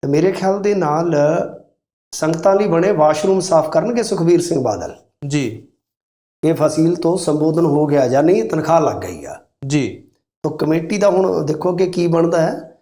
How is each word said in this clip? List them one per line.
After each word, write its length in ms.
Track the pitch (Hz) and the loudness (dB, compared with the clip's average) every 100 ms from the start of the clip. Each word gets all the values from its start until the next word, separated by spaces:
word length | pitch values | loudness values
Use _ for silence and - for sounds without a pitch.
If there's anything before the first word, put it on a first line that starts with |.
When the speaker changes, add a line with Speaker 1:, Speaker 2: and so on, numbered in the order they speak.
Speaker 1:
ਤੇ 60 | 139 | 0
ਮੇਰੇ 240 | 147 180 | 0 0
ਖਿਆਲ 300 | 185 190 196 | 0 -2 -2
ਦੇ 120 | 202 | -2
ਨਾਲ 420 | 202 160 151 175 151 147 170 - - _ _ _ _ _ | 0 0 0 0 2 2 0 -4 -10 _ _ _ _ _
ਸੰਗਤਾਂ 400 | - 156 165 196 | -6 -4 0 2
ਲਈ 140 | 196 208 | 2 2
ਬਣੇ 240 | 165 185 | 2 2
ਵਾਸ਼ਰੂਮ 480 | 180 151 156 196 190 | 2 2 2 0 0
ਸਾਫ਼ 300 | 170 160 151 | 2 0 2
ਕਰਨਗੇ 320 | - 202 240 | 0 0 -2
ਸੁਖਬੀਰ 380 | 220 185 170 175 | -2 0 2 2
ਸਿੰਘ 220 | - 151 | 2 -2
ਬਾਦਲ। 340 | 123 95 87 - _ _ 143 | -2 -4 -8 -14 _ _ -4
Speaker 2:
ਜੀ। 420 | 147 123 107 - _ _ _ _ _ _ _ | -2 -4 -8 -20 _ _ _ _ _ _ _
Speaker 1:
ਇਹ 100 | 156 | -2
ਫਸੀਲ 420 | 151 151 160 165 170 | 2 2 2 2 2
ਤੋਂ 200 | 165 175 | 0 0
ਸੰਬੋਧਨ 480 | 170 151 156 160 | -2 0 0 2
ਹੋ 220 | 165 143 151 | 2 2 2
ਗਿਆ 220 | 143 127 | 2 2
ਜਾਂ 140 | 131 | 2
ਨਹੀਂ, 220 | 160 208 | 4 2
ਤਨਖਾਹ 360 | 220 160 151 165 | 0 -4 2 2
ਲੱਗ 160 | 147 - | 2 -4
ਗਈ 280 | - 80 | -10 -12
ਆ। 160 | 71 - _ _ 139 | -14 -18 _ _ -2
Speaker 2:
ਜੀ। 420 | 147 117 - - _ _ _ | -2 -2 -6 -20 _ _ _
Speaker 1:
ਤਾਂ 80 | 156 | -8
ਕਮੇਟੀ 480 | 151 151 165 165 208 | -4 -2 -2 -2 0
ਦਾ 100 | 202 | 2
ਹੁਣ 380 | 185 190 175 151 | 2 0 0 -2
ਦੇਖੋ 300 | 156 180 175 | -2 -2 0
ਕਿ 100 | 185 | -2
ਕੀ 200 | 180 170 | 0 0
ਬਣਦਾ 360 | 165 165 170 | 2 2 2
ਹੈ। 360 | 165 277 - _ | 0 -4 -14 _